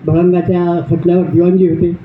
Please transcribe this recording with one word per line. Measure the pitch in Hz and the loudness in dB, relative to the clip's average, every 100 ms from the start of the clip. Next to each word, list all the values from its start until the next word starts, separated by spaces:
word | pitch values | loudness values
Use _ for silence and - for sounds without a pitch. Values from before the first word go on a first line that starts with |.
| 156 | 0
भडंगाच्या | 160 180 180 170 180 175 170 160 | 0 2 0 0 -2 0 -2 -2
खटल्यावर | 165 - 180 165 | -2 0 0 0
दिवाणजी | 160 175 185 180 | 0 2 2 0
होते | 165 175 175 | 0 -2 -4